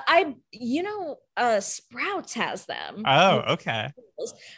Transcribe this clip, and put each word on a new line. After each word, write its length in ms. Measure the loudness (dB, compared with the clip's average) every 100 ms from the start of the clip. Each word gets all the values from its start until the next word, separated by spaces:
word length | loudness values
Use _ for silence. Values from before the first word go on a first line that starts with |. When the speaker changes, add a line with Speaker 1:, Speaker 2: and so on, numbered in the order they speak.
| 4
Speaker 1:
I, 280 | 2 2 -2 _
you 300 | -10 -4 -2
know, 340 | -2 -6 -8 -10 _ -2
uh, 220 | 0 2
Sprouts 720 | -2 -8 -12 -8 -6 -6 -6
has 320 | -6 -4 -6 -10
them. 380 | -10 -10 -4 4
Speaker 2:
Oh, 340 | 6 6 6 2
okay. 360 | -2 -2 -4 -4 -10 -18 -12 -12 -12 -20